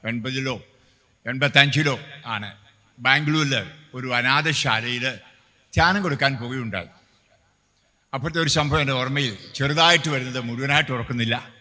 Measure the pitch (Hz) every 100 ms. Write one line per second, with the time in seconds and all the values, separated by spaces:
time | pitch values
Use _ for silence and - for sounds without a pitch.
0 | 110 117 123 131 135 117 - _ _ _
1 | _ _ 117 131 139 143 143 139 147 123
2 | - - 120 110 104 - _ _ _ -
3 | 123 139 151 156 147 127 92 - - 127
4 | 127 123 123 139 156 147 139 110 120 123
5 | 131 113 - _ _ _ _ - 165 196
6 | 185 139 139 131 120 131 113 95 87 -
7 | _ _ _ _ _ _ _ _ _ _
8 | _ 135 147 165 160 151 147 151 139 131
9 | 127 143 135 98 - - 139 151 170 170
10 | 160 139 127 127 117 120 139 147 156 127
11 | 117 123 113 117 - -